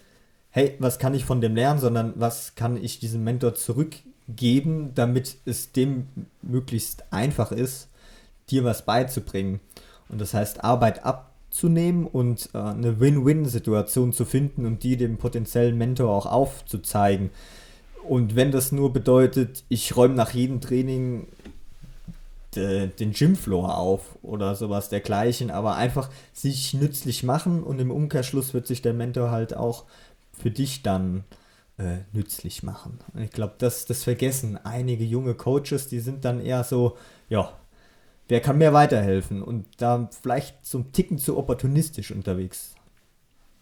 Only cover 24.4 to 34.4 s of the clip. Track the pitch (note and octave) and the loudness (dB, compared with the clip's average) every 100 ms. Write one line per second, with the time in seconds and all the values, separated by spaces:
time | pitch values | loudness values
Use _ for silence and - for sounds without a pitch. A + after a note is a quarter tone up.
24.4 | G2 G2 G#2+ G2+ - G2+ - G2+ A#2 A#2+ | -2 -2 -2 -4 -2 -4 -2 0 2 0
25.4 | A#2+ F2+ G#2+ F#2 B2 C#3 C3 - - - | -2 -2 -2 0 0 0 -4 -10 -20 -4
26.4 | C#3 C3+ - C3+ D3 D3 C3+ A#2 B2 D3 | -2 -2 -2 0 0 -2 -6 -4 0 0
27.4 | F3+ E3+ - C3 B2+ B2+ D3+ D3 B2+ C#3 | 0 -2 -2 -4 -2 0 -2 -2 -2 -2
28.4 | C3 B2 B2 B2+ A#2+ A#2 A#2+ B2 A#2+ A#2 | -2 -4 -4 -2 -2 -2 -2 -2 0 0
29.4 | A2+ - A#2+ A#2 - - - _ _ - | -2 -4 -4 -4 -12 -20 -20 _ _ -6
30.4 | A#2+ G#2+ C3+ - G#2 F#2+ F#2 F2+ F#2+ - | -4 -2 -4 -4 -2 -2 -2 -4 -8 -20
31.4 | _ _ _ - F#2 F2+ F#2+ G#2+ G2 - | _ _ _ -8 -6 -6 -6 -6 -6 -8
32.4 | - - F#2+ F#2+ - A#2+ - - A2 - | -10 -10 -12 -12 -14 -16 -14 -10 -8 -6
33.4 | G#2+ - B2 A#2+ - A#2+ - A#2+ C3 C3 | -8 -2 -2 -2 -6 -4 -2 0 0 -2